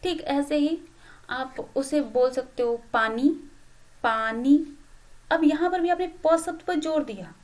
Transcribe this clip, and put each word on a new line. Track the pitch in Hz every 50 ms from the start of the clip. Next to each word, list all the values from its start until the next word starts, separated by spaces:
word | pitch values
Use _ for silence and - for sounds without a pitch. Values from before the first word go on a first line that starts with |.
| -
ठीक | 370 349 320
ऐसे | - - 277 285 285 285 302
ही | 302 294 302 330 339 - - - - - - - - - -
आप | - 254 262 262 - - 226 - -
उसे | - 269 269 - 302
बोल | 277 220 214 254 247 254
सकते | 254 262 262 262 - - 247
हो, | 233 233 233 - - -
पानी, | 240 220 220 220 233 262 294 330 - - - - - - - - - - - - - -
पानी। | 240 226 220 220 220 220 226 240 269 285 302 320 - - - - - - - - - - - - -
अब | 311 330 320
यहाँ | 294 311 302 339 359
पर | 359 359
भी | 330 349
आपने | 359 339 359 339 - - -
प | 311 330
शब्द | 330 320 - 339 320
पर | - - 359
जोर | 302 302 320 311 311 294
दिया | - 220 190 175 156 - -